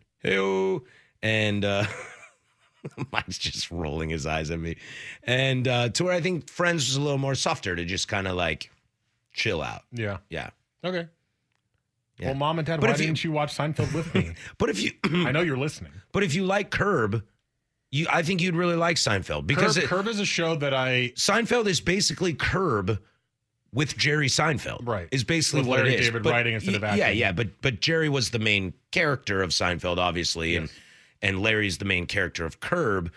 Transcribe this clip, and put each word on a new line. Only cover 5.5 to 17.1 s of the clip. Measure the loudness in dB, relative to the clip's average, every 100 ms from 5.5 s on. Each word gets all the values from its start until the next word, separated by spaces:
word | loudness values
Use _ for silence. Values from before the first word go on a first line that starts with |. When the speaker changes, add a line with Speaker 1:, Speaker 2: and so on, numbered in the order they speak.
| 0 0
Speaker 1:
uh, | 0 0
to | 0 0
where |
I | 0
think | 0 -4 -6
Friends | -2 0 2 0
was | 0
a |
little | 0 0
more | 0 0
softer | 0 -2 -2 -4
to | -4
just | -4 -2
kinda, | -2 -2
like, | 0 0 -2 -8 _ _ _ _ _ _
chill | -4 -2 -2
out. | -4 -8 -12
Speaker 2:
Yeah. | -6 -6 -6 -8
Speaker 1:
Yeah. | -10 -10 -14 _ _
Speaker 2:
Okay. | -6 -6 -8 _ _ _ _ _ _ _ _ _ _ -6
Speaker 1:
Yeah. | -4
Speaker 2:
Well, | 0
Mom | 0 0
and | 0
Dad, | 2
Speaker 1:
But | 2
Speaker 2:
why |
Speaker 1:
if | 2
you | 2
Speaker 2:
didn't | 0
you | 0
watch | 0 -2 -2
Seinfeld | -2 0 -2
with | -2 0 0
me? | 0 -4 -10
Speaker 1:
<laughs> | -2
But | 0
if | 0
you | -2 -2
<clears throat> | 0 2 2
Speaker 2:
I |
know | 2
you're | 2 0
listening. | -2 -6 -14 -16 -4
Speaker 1:
But | 0
if | 2
you | 2 2
like | 0 0
Curb, | 0 2 4 2